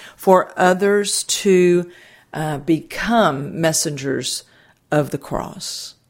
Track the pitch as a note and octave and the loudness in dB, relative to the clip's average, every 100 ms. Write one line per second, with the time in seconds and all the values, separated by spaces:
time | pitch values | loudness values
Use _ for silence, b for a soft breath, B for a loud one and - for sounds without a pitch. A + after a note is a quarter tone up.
0 | B B - F#3 - - F3+ F3+ G3+ G3+ | B B 4 4 4 2 2 4 2 2
1 | G3+ - - - G3+ F#3 F3+ F3 F3 B | 0 -4 -4 -2 2 4 6 4 0 B
2 | B B B D3 D#3 - - D#3+ - - | B B B -8 -6 -4 -2 -2 -4 -6
3 | F#3+ A#3 F#3 C#3 C#3+ - E3 D#3+ D#3+ C#3+ | 0 2 2 0 -6 -2 0 0 -2 -6
4 | C#3 C3 A#2+ - - b b b - D3+ | -4 -4 -4 -8 -12 b b b -2 -2
5 | C#3+ C#3+ - - - - - - - - | 0 -4 -6 -8 -8 -12 -12 -12 -14 -18